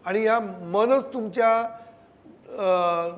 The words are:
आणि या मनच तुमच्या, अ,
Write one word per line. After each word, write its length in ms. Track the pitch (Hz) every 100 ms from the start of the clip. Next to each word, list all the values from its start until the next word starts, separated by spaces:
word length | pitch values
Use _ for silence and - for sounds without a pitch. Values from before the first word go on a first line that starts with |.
आणि 200 | 180 202
या 160 | 220 233
मनच 640 | 208 185 170 190 233 269 -
तुमच्या, 440 | 262 220 202 226 226 226 - - - - _ - - -
अ, 600 | - 190 180 175 170 170